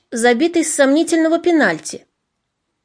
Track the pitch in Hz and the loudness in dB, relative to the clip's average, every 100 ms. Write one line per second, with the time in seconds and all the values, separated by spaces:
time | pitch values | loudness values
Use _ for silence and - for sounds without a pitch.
0 | _ 240 233 240 330 339 320 - 277 285 | _ -2 0 2 0 0 -2 0 2 2
1 | 320 330 320 330 339 330 226 160 - - | 0 0 0 0 0 2 2 -2 -8 -18
2 | - _ _ _ _ _ _ _ | -20 _ _ _ _ _ _ _